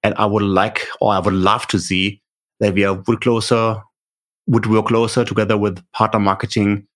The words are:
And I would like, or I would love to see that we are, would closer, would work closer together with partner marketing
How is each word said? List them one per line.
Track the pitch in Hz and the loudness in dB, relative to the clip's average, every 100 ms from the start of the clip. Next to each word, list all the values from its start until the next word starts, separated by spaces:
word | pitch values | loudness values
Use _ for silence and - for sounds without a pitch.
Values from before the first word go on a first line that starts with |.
And | 107 - | -2 0
I | 107 | 0
would | 104 | 2
like, | 101 92 107 - - - | 2 2 0 -4 -10 -2
or | 104 | 0
I | 98 | 0
would | 90 | 0
love | 95 92 110 - | 2 2 0 0
to | 98 | -4
see | - 92 95 104 _ _ _ _ | -2 -2 -2 -6 _ _ _ _
that | 107 | 0
we | 95 98 | 2 0
are, | 95 95 | 0 -2
would | 113 | 0
closer, | 127 113 110 117 113 107 - _ _ _ _ _ - | 0 0 0 0 0 -4 -10 _ _ _ _ _ 0
would | 110 107 | 0 2
work | 110 107 | 0 2
closer | 113 117 - 120 | 0 0 -2 -2
together | 101 107 107 | -2 0 0
with | 104 90 _ | 0 -4 _
partner | - 110 110 | -2 0 2
marketing | 98 95 107 - 101 101 - | 0 0 -4 0 0 0 -6